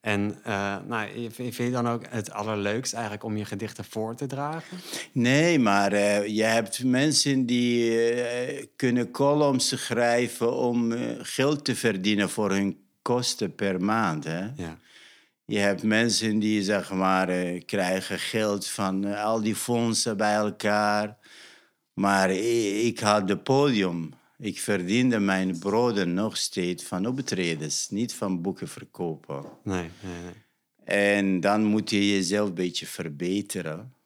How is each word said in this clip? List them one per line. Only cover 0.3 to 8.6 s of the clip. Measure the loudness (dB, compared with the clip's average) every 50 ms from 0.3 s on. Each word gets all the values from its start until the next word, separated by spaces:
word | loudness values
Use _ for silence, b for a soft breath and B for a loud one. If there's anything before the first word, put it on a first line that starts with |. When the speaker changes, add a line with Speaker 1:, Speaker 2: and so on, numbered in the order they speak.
| -4 -6 -6
Speaker 1:
eh, | -4 -4 -2 -2 -2 -4 -6 -8 -6
nou, | -6 -6 -6 -6
vind, | -8 -10 -10 -10 -8 -8 -8 -8 -4
vind |
je | -4 -4 -2
dan | 0 0 0 0
ook | -2 -2 -6 -6
het | -6 -6 -6 -6
allerleukst | -6 -6 -4 -4 -2 -2 -2 -2 -2 -2 -4 -6
eigenlijk | -6 -6 -6 -6 -8 -8 -6
om | -6 -4
je | -4 -6
gedichten | -6 -8 -8 -8 -10 -10 -12 -14
voor | -10 -6 -6 -6 -6 -6
te | -6 -6
dragen? | -6 -6 -6 -6 -6 -6 -8 -10 -12 -16 -14 B B B B B B
Speaker 2:
Nee, | _ 2 2 4 4 6 6 6 4 6
maar, | 6 6 6 6 4 4
eh, | 4 4 4 4 4 2 0
je | 0 0 0
hebt | 2 4 2 2 0 0 -4 -2 0
mensen | 2 2 4 2 2 2 2 2 2 2 2 2
die, | 2 2 2 2 2 2 2 2 2 4 4 2 2 2 0
eh, | -2 -2 -4 -4 -6 -6 -8 -10